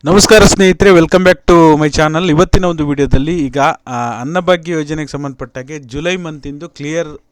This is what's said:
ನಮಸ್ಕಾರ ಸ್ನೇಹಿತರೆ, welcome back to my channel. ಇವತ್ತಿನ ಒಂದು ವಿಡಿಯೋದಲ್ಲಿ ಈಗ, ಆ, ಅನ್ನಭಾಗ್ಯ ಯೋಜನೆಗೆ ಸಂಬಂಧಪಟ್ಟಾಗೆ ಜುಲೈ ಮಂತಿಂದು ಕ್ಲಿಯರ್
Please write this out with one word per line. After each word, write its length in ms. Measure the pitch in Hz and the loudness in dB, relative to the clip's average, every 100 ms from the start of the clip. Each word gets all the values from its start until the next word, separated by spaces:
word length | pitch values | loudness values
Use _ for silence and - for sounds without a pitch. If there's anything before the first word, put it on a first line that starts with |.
ನಮಸ್ಕಾರ 400 | 139 196 - 214 | 2 2 6 6
ಸ್ನೇಹಿತರೆ, 460 | 202 - 190 180 196 | 4 4 2 4 4
welcome 320 | 180 165 185 | 4 4 2
back 160 | 185 180 - | 2 2 2
to 280 | 170 160 151 | 4 6 4
my 160 | 151 | 0
channel. 380 | 143 156 160 185 | 0 -2 -2 -2
ಇವತ್ತಿನ 340 | 151 165 - | 0 2 0
ಒಂದು 240 | 180 165 147 | 0 -4 -4
ವಿಡಿಯೋದಲ್ಲಿ 580 | 139 139 139 147 175 135 | -2 0 0 0 -4 -4
ಈಗ, 120 | 135 143 - - | -2 -2 -2 -10
ಆ, 340 | 123 120 113 | -8 -6 -8
ಅನ್ನಭಾಗ್ಯ 520 | 127 180 175 180 165 | -6 -6 -2 -2 -2
ಯೋಜನೆಗೆ 360 | 160 147 156 147 | -8 -6 -8 -8
ಸಂಬಂಧಪಟ್ಟಾಗೆ 720 | 143 143 131 127 131 131 151 | -10 -10 -12 -14 -14 -14 -16
ಜುಲೈ 380 | 127 135 165 185 | -12 -8 -6 -6
ಮಂತಿಂದು 520 | 170 151 147 143 131 | -8 -12 -14 -14 -16
ಕ್ಲಿಯರ್ 500 | - 143 160 160 147 _ | -14 -8 -6 -8 -12 _